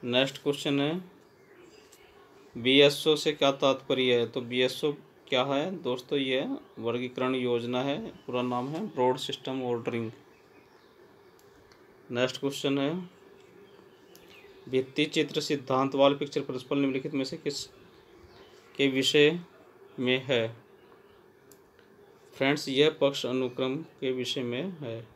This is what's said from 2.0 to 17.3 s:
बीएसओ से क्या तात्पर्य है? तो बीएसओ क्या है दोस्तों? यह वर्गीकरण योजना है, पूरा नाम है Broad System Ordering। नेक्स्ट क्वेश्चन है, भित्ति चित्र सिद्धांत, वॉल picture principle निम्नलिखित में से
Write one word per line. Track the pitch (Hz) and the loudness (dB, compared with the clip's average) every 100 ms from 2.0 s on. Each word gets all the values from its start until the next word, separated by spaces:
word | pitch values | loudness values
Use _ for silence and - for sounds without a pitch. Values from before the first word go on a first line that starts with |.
| - - - - - 123 | -20 -20 -20 -20 -18 -2
बीएसओ | 120 135 143 143 160 151 | 6 8 8 6 2 2
से | 160 | 0
क्या | 147 139 | 2 2
तात्पर्य | 139 139 131 - 131 127 120 | 4 2 2 0 0 4 2
है? | 117 | 2
तो | 131 | -4
बीएसओ | 120 123 127 - 156 143 - - - | -4 0 0 0 -4 -4 -12 -20 -4
क्या | 131 | 0
है | 135 139 165 185 | 0 0 -2 -6
दोस्तों? | 135 123 - 147 | -4 -6 -2 -2
यह | 135 127 220 269 - - | 0 -2 -2 -6 -10 -8
वर्गीकरण | 113 120 127 127 131 131 | -4 -4 -4 -4 -2 0
योजना | 123 120 120 123 | 0 -2 -2 -4
है, | 139 143 220 | -2 -4 -8
पूरा | - - 123 | -14 -6 -4
नाम | 123 123 127 | -2 -2 -4
है | 160 208 | -6 -8
Broad | - 127 127 | 0 0 0
System | - 135 - 131 | -4 -8 -8 -6
Ordering। | 123 120 113 117 110 113 - - _ - - _ _ _ - - - - - - - - - - - | -4 -4 -4 -6 -6 -10 -20 -20 _ -20 -20 _ _ _ -20 -20 -20 -20 -20 -20 -20 -20 -20 -20 -8
नेक्स्ट | 120 127 - | -2 -2 0
क्वेश्चन | 139 139 143 139 | -6 -4 -2 0
है, | 139 175 180 - - - - - - - - - - - - - - - - | 0 -4 -8 -16 -20 -20 -20 -20 -20 -20 -20 -20 -20 -20 -20 -20 -20 -20 -2
भित्ति | 131 131 - 151 | -2 -2 -2 0
चित्र | 160 143 156 | 0 0 -2
सिद्धांत, | 147 147 135 131 135 135 | -2 -4 0 0 0 6
वॉल | 139 143 | 4 4
picture | 143 - | -4 -4
principle | 135 127 - 143 | -6 -8 -4 -2
निम्नलिखित | 139 131 147 | 0 -2 -4
में | 147 | -4
से | 135 | -4